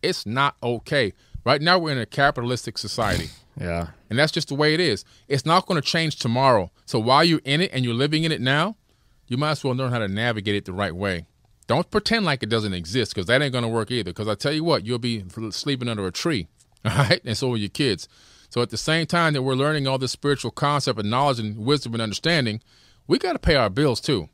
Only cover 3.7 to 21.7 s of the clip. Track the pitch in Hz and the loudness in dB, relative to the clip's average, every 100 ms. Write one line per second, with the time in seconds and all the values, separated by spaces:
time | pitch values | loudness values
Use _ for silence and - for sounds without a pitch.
3.7 | 85 85 - _ 110 151 - 147 139 151 | -4 -4 -10 _ 0 2 0 -4 0 2
4.7 | 156 175 101 - - _ 139 151 175 - | 4 2 0 -6 -20 _ -2 4 2 4
5.7 | 180 - 170 165 - 127 120 135 117 87 | -2 0 0 -2 -2 -2 4 6 4 2
6.7 | _ - 127 110 135 170 160 - 143 185 | _ -4 -2 4 6 6 4 0 0 0
7.7 | 131 123 117 143 156 160 151 123 139 180 | -2 -2 0 0 2 0 0 0 2 0
8.7 | 226 _ _ _ _ _ 123 151 151 139 | -4 _ _ _ _ _ -2 -2 -2 -2
9.7 | 127 131 123 104 98 120 110 101 101 95 | -2 -2 -2 -2 -2 0 -2 0 -2 -2
10.7 | 92 98 85 101 90 87 _ _ _ - | -4 -4 -2 -4 -4 -8 _ _ _ -2
11.7 | 123 175 220 - 226 185 135 113 113 107 | 0 2 -2 0 0 0 -2 0 0 0
12.7 | 90 82 120 110 - 87 127 147 127 117 | -4 -4 -2 -2 -2 2 2 2 -2 -2
13.7 | 113 107 123 92 85 107 104 143 156 165 | -2 -2 -4 -4 -6 -4 -2 -2 -2 0
14.7 | 135 101 123 120 113 92 98 110 - - | 0 0 -4 -2 -4 -8 -10 -10 -6 -4
15.7 | 135 120 110 95 - 175 139 82 _ _ | -4 -4 -4 -4 -2 -2 -2 -4 _ _
16.7 | _ 110 110 131 180 - 107 131 117 101 | _ -2 0 2 2 0 -4 -2 -2 -4
17.7 | - 139 90 - _ - - _ 120 120 | -2 0 0 -6 _ -20 -20 _ -4 -4
18.7 | 113 - 160 160 175 165 147 131 131 143 | -4 -2 0 0 2 2 2 0 0 0
19.7 | 156 135 135 131 - 143 139 120 - 147 | 0 -2 -2 -4 -4 -2 0 -2 -2 0
20.7 | 143 139 110 104 120 143 120 110 107 110 | 2 0 -2 0 2 2 0 -4 -4 0